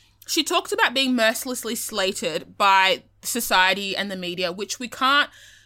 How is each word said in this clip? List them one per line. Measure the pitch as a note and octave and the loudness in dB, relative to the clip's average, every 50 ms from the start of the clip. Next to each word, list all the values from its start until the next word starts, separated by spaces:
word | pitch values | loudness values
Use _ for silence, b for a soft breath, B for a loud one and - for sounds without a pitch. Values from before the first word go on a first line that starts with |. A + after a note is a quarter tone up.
| b b b b b | b b b b b
she | b - F4 | b -2 -2
talked | - - E4 F4 F4 - | 0 0 0 -2 -2 -2
about | G#4 G#4+ A4+ C4+ A#3+ | 0 2 2 2 2
being | C4+ C4+ B3+ B3+ A#3+ | 0 0 0 2 2
mercilessly | A3 A3 A3+ - - C4 B3 - - A3 A#3 | 2 2 0 0 -4 -8 -8 -6 -6 -6 -6
slated | - - - A3 G#3 F#3+ F#3+ G#3 - A3+ E3 D#3 F3 - - - - | -6 -6 -6 -4 -2 -2 -2 -2 -2 -4 -4 -4 -6 -8 -8 -2 2
by | G#3 G3 G3 F#3+ F#3+ F#3+ F3 B2 - _ _ _ - | 4 6 6 6 6 4 2 0 -4 _ _ _ -8
society | - - A#3+ A3+ - G#3 F#3 F#3 F#3 F#3+ G3+ G3+ G3 F#3+ | -6 -4 -4 -2 2 4 4 4 4 2 0 -2 -6 -6
and | - G3 G3+ | -6 -6 -6
the | F#3+ | -8
media, | F#3 F3+ F3 F3 E3+ F3+ E3+ F3 | -8 -8 -8 -6 -4 -4 -4 -4
which | G3 G3+ G#3 - - | -6 -8 -8 -8 -8
we | B3+ A#3 | -10 -10
can't, | - - B3+ C4 C#4+ C#4+ C#4+ - B B B B B B B | -6 -2 0 2 2 2 2 0 B B B B B B B